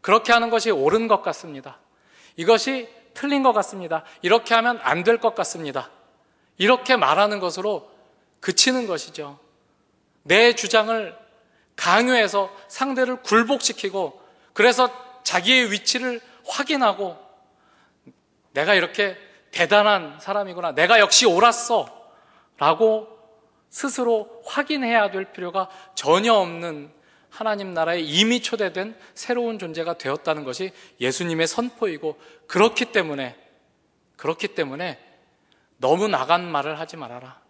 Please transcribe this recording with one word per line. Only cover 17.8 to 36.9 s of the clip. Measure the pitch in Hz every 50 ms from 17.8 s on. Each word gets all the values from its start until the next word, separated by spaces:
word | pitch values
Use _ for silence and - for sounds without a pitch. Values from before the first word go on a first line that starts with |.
| _ _ _ _ _ - _ _ _ _ _ _ _ _ _
"내가 | 135 151 180 208
이렇게 | 185 175 180 - - 202 196 185 - - _ _ _ _ _
대단한 | - - 175 165 202 208 208 214 208 190 165 151 147 156
사람이구나. | - - 196 208 202 190 175 175 175 165 135
내가 | 143 160 175 233 226
역시 | 208 202 - - 247
옳았어." | 226 175 175 214 240 220 - - - 240 208 139 - - - - - _ _ _ _ _ _ _ _ _ _
라고 | 143 151 160 160 226 220 220 220 214 - - _ _ _ _ _ _ _ _ _ _ _
스스로 | - - - 277 - - 247 233 233 220 208 - - - -
확인해야 | - - 277 285 277 302 285 262 233 233 226 208 196
될 | 190 190 196 - -
필요가 | - 185 175 170 196 185 185 - - - - _
전혀 | - - 139 160 185 208 240 226
없는 | 208 185 170 170 170 170 170 156 147 143 151 _ _ _ _ _ _ _ _
하나님 | - - 226 - 214 202 196 190 180
나라에 | 165 160 160 170 175
이미 | 160 151 147 175 208 226 240 247
초대된 | 240 - - 220 208 185 165 185 190 214 220 - - - _
새로운 | - - - 247 240 240 233 226 208
존재가 | 185 170 160 165 165 165 170 -
되었다는 | - - 139 160 - 165 156 156 147
것이 | 131 123 - 190 190 - - - - _ _
예수님의 | 120 131 127 - 180 170 165 160 165
선포이고 | 160 - - 233 247 - - - 202 165 143 151 156 147 _ - - - _ _
그렇기 | _ - 185 208 240 226 - 247
때문에, | 240 - 208 180 160 147 139 135 123 120 _ _ _ _ _ _ _ _ _ _ _ _ _ _ _ _
그렇기 | _ - 139 165 - - 196
때문에 | - - 160 139 131 147 175 180 135 - _ _ _ _ _ _ _ _ _ _ _ _ _ _ _
너무 | _ - 131 151 180 202 214
나간 | 185 131 131 135 165 175 180 175
말을 | 160 147 139 151 156 151
하지 | 165 160